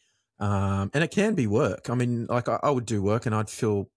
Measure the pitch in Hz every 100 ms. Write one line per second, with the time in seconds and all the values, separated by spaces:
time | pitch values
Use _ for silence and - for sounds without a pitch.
0 | _ _ _ - 101 101 98 98 101 143
1 | 165 - 208 196 110 107 131 - - 123
2 | 123 117 117 120 120 117 - 131 113 107
3 | 98 113 113 107 104 - 113 101 95